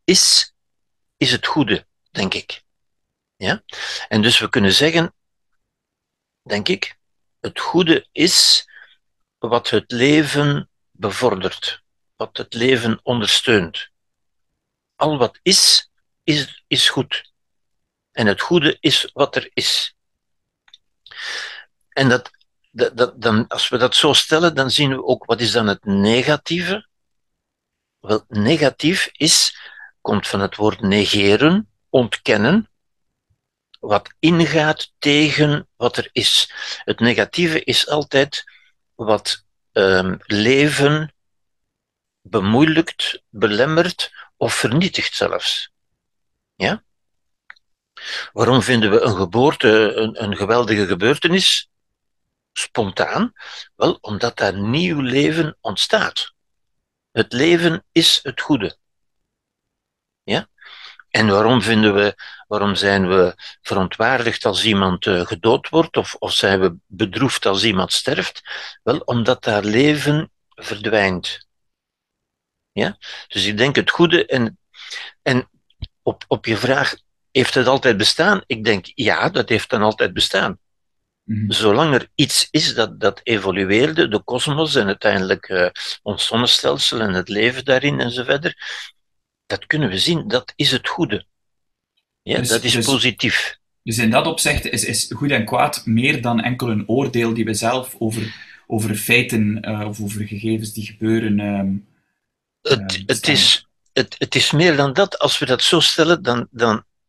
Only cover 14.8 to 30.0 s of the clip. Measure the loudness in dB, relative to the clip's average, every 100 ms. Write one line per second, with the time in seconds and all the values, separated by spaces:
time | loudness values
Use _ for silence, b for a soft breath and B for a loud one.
14.8 | _ -4 -2 0 -2 0 0 2 4 2
15.8 | 0 _ _ _ -2 -2 -2 -10 -4 0
16.8 | 2 0 -4 -6 -12 _ _ _ _ _
17.8 | _ _ _ -2 0 0 2 2 2 0
18.8 | 0 0 -2 -2 0 0 -6 -6 -4 -4
19.8 | -6 _ _ _ _ _ _ _ _ _
20.8 | _ _ -20 B B B B B B _
21.8 | _ 2 4 4 0 _ _ _ _ -2
22.8 | -2 0 -2 0 0 2 0 -4 -2 0
23.8 | 2 4 4 2 2 2 2 0 0 2
24.8 | 0 0 -2 -2 0 -2 0 0 0 -2
25.8 | 0 2 4 2 2 -2 -2 -6 -4 -6
26.8 | -10 _ _ _ _ _ _ _ _ _
27.8 | _ _ -4 -4 -4 -2 0 2 2 0
28.8 | -2 0 -4 -2 2 2 2 B B B
29.8 | B _